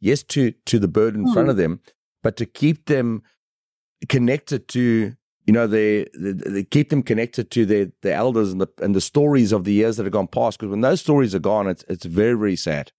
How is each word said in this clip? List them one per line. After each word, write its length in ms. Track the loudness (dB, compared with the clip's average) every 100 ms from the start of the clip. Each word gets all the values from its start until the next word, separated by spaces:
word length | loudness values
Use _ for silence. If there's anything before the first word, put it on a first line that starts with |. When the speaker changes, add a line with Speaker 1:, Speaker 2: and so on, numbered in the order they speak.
Speaker 1:
yes, 220 | -2 -2
to, 300 | -2 0 0 -2
to 140 | -2 0
the 100 | 2
bird 260 | 2 0
in 160 | 0 0
front 160 | 2 2
Speaker 2:
Mm. 20 |
Speaker 1:
of 60 | 2
them, 220 | 0 -2 -12 _ _ _
but 140 | -6 -4
to 80 | -8
keep 400 | -2 0 0 -2
them 360 | -2 -2 -4 -10 _ _ _ _ _ _ _ -4
connected 600 | 0 2 0 -2 -8 -6
to, 460 | -2 0 2 -2 -8 _ _ 2
you 60 |
know, 140 | 2 4
they, 400 | 2 2 0 -2
they, 180 | -8 -8
they 320 | -6 -6 -6
keep 260 | -2 0 0
them 120 | -2
connected 480 | 0 -2 -2 -6 -6
to 160 | -2 2
their, 220 | 2 -2 -4
their 120 | -4
elders 380 | -2 0 0 -2
and 80 | -2
the, 80 | -6 -4
and 140 | -2
the 60 | 0
stories 520 | 0 0 2 4 2
of 120 | 2
the 80 | 2
years 240 | 2 2 0
that 80 |
have 80 | -2
gone 140 | -2 -2
past. 300 | -2 -2 -4
'Cause 100 | -6
when 120 | -2
those 200 | 0 0
stories 340 | 2 2 2
are 40 | 0
gone, 280 | 0 0 0
it's, 160 | -4 -8
it's 160 | -10
very, 300 | -4 0 2 2
very 200 | 0 -2
sad. 360 | -4 -6 -6